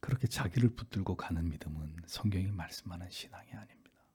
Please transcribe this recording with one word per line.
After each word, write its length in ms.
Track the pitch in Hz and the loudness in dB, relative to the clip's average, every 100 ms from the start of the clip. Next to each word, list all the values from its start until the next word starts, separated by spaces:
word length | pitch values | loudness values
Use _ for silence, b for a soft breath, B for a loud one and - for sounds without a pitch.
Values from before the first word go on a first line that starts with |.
그렇게 260 | - 127 117 | 2 2 2
자기를 440 | - 131 - 117 - | 2 2 6 6 6
붙들고 400 | - - 95 95 | -4 -2 0 0
가는 320 | - 82 85 | 0 0 0
믿음은 480 | 78 78 78 78 80 82 | 0 -4 -6 -6 -8 -10
성경이 460 | - 107 92 95 | 0 2 4 2
말씀하는 580 | 98 82 - - 87 90 | 0 -4 -8 -8 -8 -8
신앙이 400 | - - - - | -10 -12 -14 -14
아닙니다. 380 | 107 104 - - _ _ | -14 -14 -18 -20 _ _